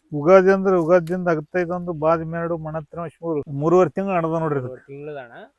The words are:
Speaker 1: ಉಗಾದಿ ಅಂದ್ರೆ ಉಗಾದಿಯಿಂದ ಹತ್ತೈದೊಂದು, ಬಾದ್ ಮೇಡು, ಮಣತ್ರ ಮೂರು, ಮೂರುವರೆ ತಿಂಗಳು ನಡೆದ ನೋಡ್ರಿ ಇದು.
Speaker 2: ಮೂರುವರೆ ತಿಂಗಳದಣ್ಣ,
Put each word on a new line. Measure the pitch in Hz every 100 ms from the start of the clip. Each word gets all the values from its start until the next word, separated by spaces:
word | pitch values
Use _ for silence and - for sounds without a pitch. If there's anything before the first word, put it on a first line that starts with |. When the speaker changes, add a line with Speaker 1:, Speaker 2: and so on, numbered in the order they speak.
| -
Speaker 1:
ಉಗಾದಿ | 147 151 190 185
ಅಂದ್ರೆ | 196 190 180
ಉಗಾದಿಯಿಂದ | 160 180 165 185 175
ಹತ್ತೈದೊಂದು, | 156 147 180 170 180 175
ಬಾದ್ | 156 156 165
ಮೇಡು, | 160 170 170 165
ಮಣತ್ರ | 156 160 147 165
ಮೂರು, | 151 - 165 151 143
ಮೂರುವರೆ | 139 160 180 165
ತಿಂಗಳು | - 196
ನಡೆದ | 180 160
ನೋಡ್ರಿ | 165 160 139
ಇದು. | 127
Speaker 2:
ಮೂರುವರೆ | 127 -
ತಿಂಗಳದಣ್ಣ, | 139 151 143 120 143 254